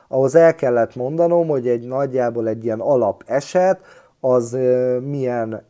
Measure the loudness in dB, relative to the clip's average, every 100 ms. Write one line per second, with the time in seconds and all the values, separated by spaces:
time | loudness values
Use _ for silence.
0 | _ -2 2 6 6 4 0 0 0 -2
1 | -6 0 2 2 0 0 0 -2 -2 -4
2 | -4 -2 -2 -2 -4 -4 -4 -4 0 2
3 | 2 -2 -4 -6 -2 0 0 0 -6 -20
4 | _ _ 0 0 0 -2 0 2 0 -2
5 | -4 -6 -4 -4 -6 -8 -14